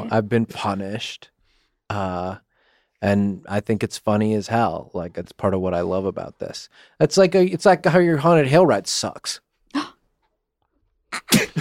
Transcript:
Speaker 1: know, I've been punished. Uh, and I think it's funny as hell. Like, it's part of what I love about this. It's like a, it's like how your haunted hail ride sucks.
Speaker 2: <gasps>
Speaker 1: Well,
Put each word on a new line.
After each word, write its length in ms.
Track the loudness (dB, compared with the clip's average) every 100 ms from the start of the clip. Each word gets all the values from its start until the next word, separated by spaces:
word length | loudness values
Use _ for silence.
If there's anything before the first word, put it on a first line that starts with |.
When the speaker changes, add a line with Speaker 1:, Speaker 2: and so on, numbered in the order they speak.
Speaker 1:
know, 40 | -2
I've 160 | -2 0
been 180 | 0 0
punished. 840 | -4 -6 -4 -6 -8 -10 -14 -20 _ _ _ _ _ -10
Uh, 460 | -6 -4 -6 -6 -10 _ _ _ _ _ _
and 440 | 0 2 0 -2 -6
I 140 | -6
think 200 | -2 -2
it's 160 | -4 -6
funny 360 | -2 0 2
as 140 | -2 -2
hell. 440 | 0 0 -2 -8
Like, 240 | -10 -10 -10
it's 140 | -14
part 220 | -4 -2
of 80 | 0
what 120 | 0
I 60 | -2
love 220 | -2 -2
about 360 | -4 -6 -10 -12
this. 280 | -14 -14 -18 _ -14 -2
It's 160 | 0 4
like 200 | 4 4
a, 100 | 2
it's 200 | 2 2
like 200 | 4 4
how 140 | 4
your 180 | 4 2
haunted 300 | 4 4 6
hail 180 | 6 6
ride 220 | 4 0
sucks. 520 | -6 -6 -8 -12 -12 _
Speaker 2:
<gasps> 40 | _ _
Speaker 1:
Well, 160 | -8 -8 -12 _ _ _ _ _ _ _ _ _ _ _ -12 0 0 0 -6